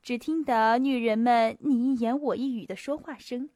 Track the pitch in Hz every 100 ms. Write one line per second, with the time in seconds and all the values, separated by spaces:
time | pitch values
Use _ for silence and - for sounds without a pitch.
0 | - 240 - 320 285 226 220 233 269 254
1 | 233 214 240 240 226 226 294 247 254 254
2 | 226 269 202 214 269 233 165 185 - 302
3 | - 240 - 247 294